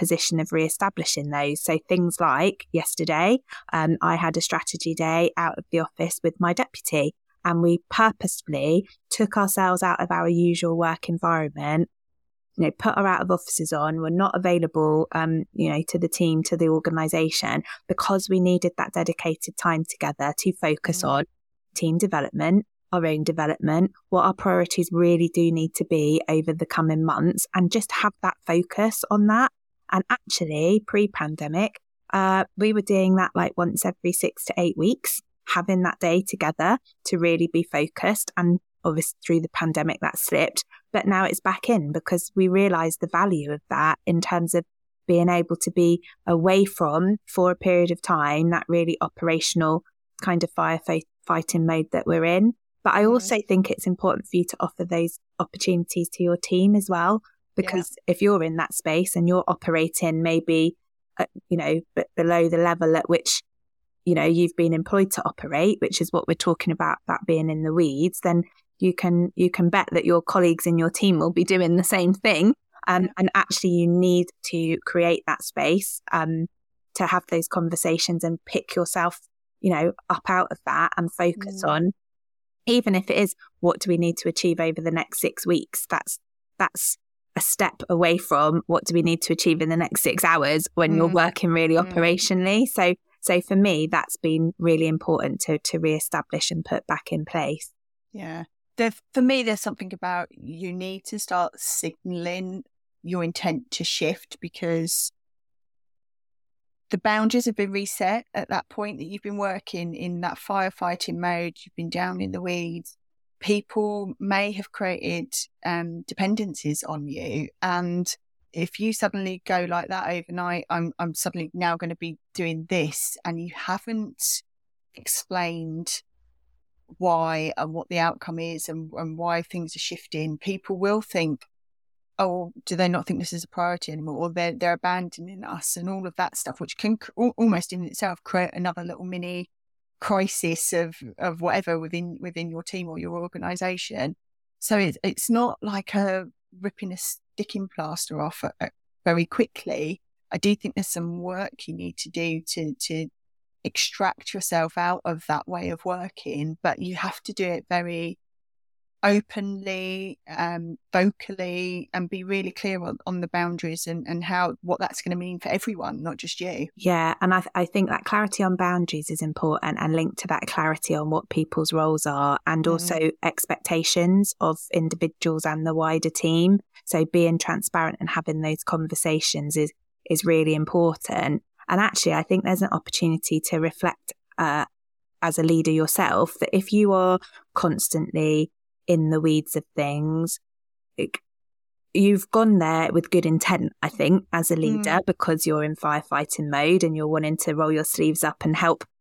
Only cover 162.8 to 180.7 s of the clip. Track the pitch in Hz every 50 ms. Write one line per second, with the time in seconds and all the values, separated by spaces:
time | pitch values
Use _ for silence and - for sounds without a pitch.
162.8 | 175 170 - - - - 185 180 175 170 - 175 175 175 175 165 - 160 165 170
163.8 | - 170 170 170 135 - 170 170 170 170 185 180 180 170 - - - 175 175 -
164.8 | - - - - - 180 175 175 175 180 180 175 - - - 202 - 233 208 170
165.8 | - - 147 143 147 - - - - 165 - - 175 185 175 - 151 160 - -
166.8 | - 185 175 165 165 165 - - - 185 185 185 180 - - 180 180 170 - 208
167.8 | 190 - - - - - 214 208 208 196 202 - 202 185 185 180 185 180 180 180
168.8 | 175 - - 151 151 - 160 156 160 156 156 - - 160 151 - - 156 - -
169.8 | - 156 160 165 160 165 - - - 180 165 151 - - - - 156 156 156 -
170.8 | - - 165 151 151 156 156 160 - - - 160 160 - - 160 156 - - 160
171.8 | 156 156 156 151 - 156 143 139 143 143 143 - - - 160 160 160 165 170 165
172.8 | 170 - 165 160 160 156 - - - 170 - - - - 156 - - - 170 165
173.8 | 165 - - 180 170 180 185 196 202 - - - - 160 160 - - - - 175
174.8 | 165 160 170 170 170 160 - - - 165 160 160 - 160 156 156 160 160 156 160
175.8 | 160 160 160 160 160 160 165 - - 160 160 165 170 185 196 196 - _ - -
176.8 | - - - 165 160 160 - 175 170 165 165 165 - - - - - - - 170
177.8 | 160 160 - - - 160 - 165 160 - 156 156 156 156 156 - - - - 160
178.8 | 160 156 - - - 165 156 156 - - - - 143 147 151 156 151 147 - _
179.8 | _ _ _ _ - - 165 156 - 165 165 160 156 156 156 151 156 -